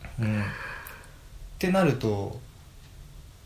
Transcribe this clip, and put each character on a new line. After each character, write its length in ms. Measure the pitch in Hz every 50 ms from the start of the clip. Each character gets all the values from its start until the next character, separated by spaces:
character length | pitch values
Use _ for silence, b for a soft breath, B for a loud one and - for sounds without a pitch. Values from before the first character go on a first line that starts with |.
| - - - 120
う 60 | 110
ん。 160 | 107 107 104
っ 20 | 101 101 B B B B B B B B B B B B B B B - - - - - - -
て 120 | 185 180
な 120 | 190 190 180
る 100 | 143 120
と、 460 | - 113 110 104 101 98 101 - - - - - - - - - - - - - - - - - - - - - - -